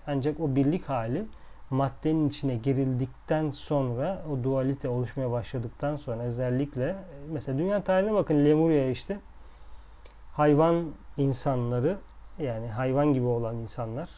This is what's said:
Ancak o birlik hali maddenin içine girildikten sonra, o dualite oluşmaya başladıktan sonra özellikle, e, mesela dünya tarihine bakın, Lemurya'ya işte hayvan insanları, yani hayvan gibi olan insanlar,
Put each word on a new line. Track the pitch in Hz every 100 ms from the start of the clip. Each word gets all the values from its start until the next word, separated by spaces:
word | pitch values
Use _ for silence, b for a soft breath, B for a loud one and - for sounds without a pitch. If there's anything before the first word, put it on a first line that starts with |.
| -
Ancak | 139 139 151
o | 156 131
birlik | 139 180 147
hali | 127 113 147 220 b b b -
maddenin | 131 135 - 156 160 147
içine | - 139 120
girildikten | 131 135 131 123 131 - - 156 151
sonra, | - - 143 131 120 160 185 156
o | 135
dualite | 131 135 131 135 131
oluşmaya | 123 123 135 127
başladıktan | 120 110 127 117 - 147 147
sonra | 135 113
özellikle, | 123 120 127 127 143 127 139
e, | 196 - - 156
mesela | 151 - 135
dünya | 185 202
tarihine | 190 190 208
bakın, | 208 160 147 147
Lemurya'ya | 151 165 147 131
işte | 123 - 202 - b b b b b b b b b -
hayvan | - 151 147 165 170 160 - - -
insanları, | 139 123 147 127 120 123 143 202 - - - -
yani | 139 113 117
hayvan | 110 131 131 147
gibi | 131 123
olan | 117 113 117
insanlar, | 110 - 113 120 175